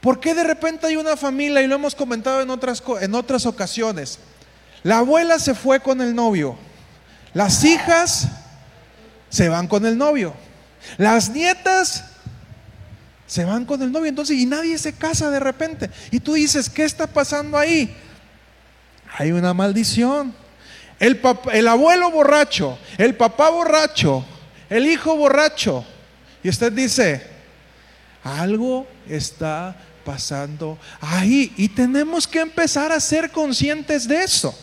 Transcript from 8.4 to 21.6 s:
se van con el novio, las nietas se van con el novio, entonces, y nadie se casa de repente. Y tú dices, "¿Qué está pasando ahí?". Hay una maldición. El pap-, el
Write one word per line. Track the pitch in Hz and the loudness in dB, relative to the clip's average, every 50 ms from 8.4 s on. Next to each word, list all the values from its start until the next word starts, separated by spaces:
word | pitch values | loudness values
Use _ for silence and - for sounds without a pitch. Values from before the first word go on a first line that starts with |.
| - - - - - - - - - _ _ _ - - - - _ _ | -20 -20 -20 -20 -20 -20 -20 -20 -20 _ _ _ -20 -20 -20 -20 _ _
se | - - 196 170 | 0 0 2 2
van | 160 170 175 170 | 2 0 -2 0
con | 214 202 208 | 0 0 2
el | 226 226 | 0 0
novio, | 233 277 302 302 277 208 165 - - - - - - - _ _ _ - - - | 2 2 2 2 0 -2 -4 -6 -12 -20 -20 -20 -20 -20 _ _ _ -20 -20 -4
las | - 180 - 226 233 208 185 | 0 2 4 4 4 2 0
nietas | 226 285 330 359 370 370 - 370 370 381 370 - - - - - - - - - - - - - - - - - - - - - - - - - _ _ _ | -2 -2 0 0 0 0 0 2 2 2 2 0 -4 -8 -12 -16 -20 -20 -20 -20 -20 -20 -20 -20 -20 -20 -20 -20 -20 -20 -20 -20 -20 -20 -20 -20 _ _ _
se | _ - - 170 | _ -6 -4 -2
van | 175 202 233 247 | -2 -2 -4 -4
con | 233 285 269 269 | -4 -4 -4 -2
el | 254 254 | -2 -2
novio, | 311 320 311 | -2 -2 -2
entonces, | 277 269 294 285 302 262 | -4 -4 -2 -2 0 0
y | 254 | 0
nadie | 247 277 302 330 330 330 302 | 0 0 -2 -2 -4 -4 -4
se | - 311 294 | -6 -8 -8
casa | - - 320 330 - 320 302 | -6 -4 -2 -2 0 0 0
de | 285 277 | -2 0
repente. | 277 269 262 - 320 320 320 - - - - - - - | -2 -2 -4 -4 -6 -6 -6 -8 -10 -10 -10 -14 -10 -4
Y | - 254 | -4 -4
tú | - - 302 | -2 0 0
dices, | 311 302 285 - 294 254 - | 0 2 2 0 0 -2 -4
"¿Qué | - - 311 | -2 -2 -2
está | 311 - - 330 | -2 -2 -4 -6
pasando | 302 - 302 277 - - 294 294 302 302 294 | -4 0 -2 -2 0 -2 -6 -6 -2 -2 0
ahí?". | 294 320 339 320 269 - - - - - - - _ _ _ _ _ _ _ _ _ _ _ _ _ _ _ _ _ - - - | 0 2 2 0 0 -2 -6 -12 -20 -20 -20 -20 _ _ _ _ _ _ _ _ _ _ _ _ _ _ _ _ _ -18 -10 -4
Hay | 147 156 | -2 -2
una | 170 175 175 180 180 | 0 0 0 0 0
maldición. | 180 190 202 196 214 226 - - 214 240 247 277 294 285 262 220 - - - - _ - - - - - - - _ | 0 0 0 0 0 -2 0 0 0 2 2 0 -2 -4 -6 -10 -14 -20 -20 -20 _ -20 -20 -20 -20 -20 -20 -6 _
El | - 233 262 - | 2 2 2 4
pap-, | - 254 247 247 - 254 220 | 4 2 2 2 -2 0 2
el | 214 | 4